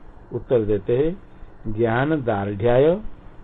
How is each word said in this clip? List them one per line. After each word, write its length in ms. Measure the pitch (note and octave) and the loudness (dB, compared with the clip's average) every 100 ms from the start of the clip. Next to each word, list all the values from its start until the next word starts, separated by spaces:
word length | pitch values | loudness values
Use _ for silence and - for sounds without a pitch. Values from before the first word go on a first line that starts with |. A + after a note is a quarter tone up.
| - - - | -14 -20 -12
उत्तर 280 | B2 - B2 | -10 0 0
देते 360 | G#2 G#2 F#2+ A#2+ | 2 0 0 0
हैं, 200 | D#3 F#3+ - - - - - | 0 -4 -12 -20 -20 -10 -6
ज्ञान 500 | G#2+ A2+ A#2 C#3 D#3+ | 0 2 2 2 0
दार्ढ्याय 800 | A#2 G#2 G2+ G2+ A#2 A#2+ D3 F#3 - - - - | 0 -2 -2 0 2 4 4 2 -2 -10 -16 -18